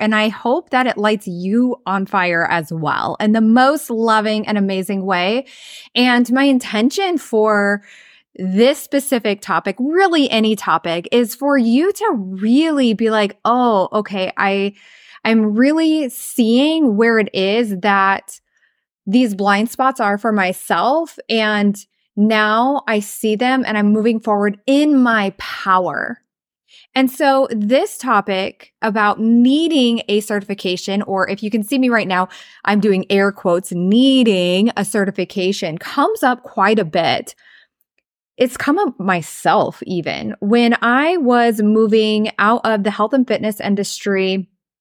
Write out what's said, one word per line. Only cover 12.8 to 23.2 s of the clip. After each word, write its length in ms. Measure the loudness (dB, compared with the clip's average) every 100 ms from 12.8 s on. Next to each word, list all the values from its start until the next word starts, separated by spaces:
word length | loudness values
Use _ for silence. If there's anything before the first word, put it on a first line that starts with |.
| 0 2
be 160 | 0
like, 260 | 0 -2 -2 -2
"Oh, 440 | 2 2 2 0
okay, 400 | -2 -4 -4 -6 -2
I, 380 | -2 0 -2 -6 -20 -20 -20 -8
I'm 300 | 0 2 2
really 560 | 2 2 4 2 0 -2
seeing 880 | -8 -10 -2 2 2 2 2 0 2
where 220 | 2 2
it 100 | 0
is 460 | -2 -2 0 -2 -2
that 600 | 0 2 2 0 -4 -20 _ _ _ _ _ _ 0
these 300 | 2 2 0
blind 340 | 0 0 0
spots 300 | 0 -2 0
are 180 | -2 0
for 140 | 0
myself, 880 | 0 0 -4 -4 0 0 0 -4 -10 -6
and 480 | -2 0 0 0 -2 -10 _ _ 0
now 680 | 2 2 2 2 2 -2 -2
I 140 | -4
see 340 | -4 -4